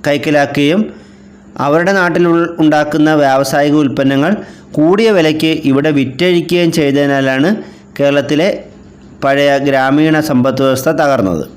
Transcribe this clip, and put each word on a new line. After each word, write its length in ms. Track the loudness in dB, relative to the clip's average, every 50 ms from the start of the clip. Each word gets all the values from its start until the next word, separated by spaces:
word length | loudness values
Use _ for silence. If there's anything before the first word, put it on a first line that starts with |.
| -2
കൈക്കലാക്കുകയും 840 | -2 -2 -2 -2 0 0 0 0 0 0 0 0 2 0 0 -2 -4 -8 -18 -20 -20 -20 -20 -20 -20 -20 -20 -20 -18 -8
അവരുടെ 340 | -6 -2 0 0 0 0 0
നാട്ടിൽ 360 | 0 0 0 0 0 0 2
ഉൾ-, 220 | 2 2 0 0 -2 -2 0
ഉണ്ടാക്കുന്ന 560 | 2 2 2 2 0 0 0 0 2 2 2
വ്യാവസായിക 580 | 2 2 2 2 0 0 0 0 0 0 2 2
ഉൽപ്പന്നങ്ങൾ 600 | 2 0 0 -2 0 0 0 0 0 0 0 -2 -4 -6 -16 -20 -20 -20 -8
കൂടിയ 400 | -2 0 2 2 2 2 2 2
വിലയ്ക്ക് 500 | 2 2 2 0 0 0 -2 -2 -2 -2 0
ഇവിടെ 280 | 0 0 2 0 0
വിറ്റഴിക്കുകയും 800 | 0 0 -2 -2 -4 -2 0 0 0 0 0 -2 -2 0 0 0
ചെയ്തതിനാലാണ് 840 | 0 0 0 0 0 0 0 0 0 0 0 0 0 0 0 0 -2 -4 -6 -16 -20 -20 -20 -18 -6 -2
കേരളത്തിലെ 640 | 0 0 0 0 -2 -2 -2 0 0 -2 -2 -6 -12 -18 -20 -20 -20 -20 -20 -20 -20 -20 -12 -4 -2
പഴയ 340 | -2 0 2 2 2 0
ഗ്രാമീണ 600 | 0 0 0 0 0 0 2 2 2 2 2 0 0
സമ്പദ് 420 | -2 0 -2 0 0 0 0 0
വ്യവസ്ഥ 280 | 0 0 0 0 -2 -2
തകർന്നത്. 580 | 0 0 0 0 0 0 0 -2 -2 -4 -6 -10 -14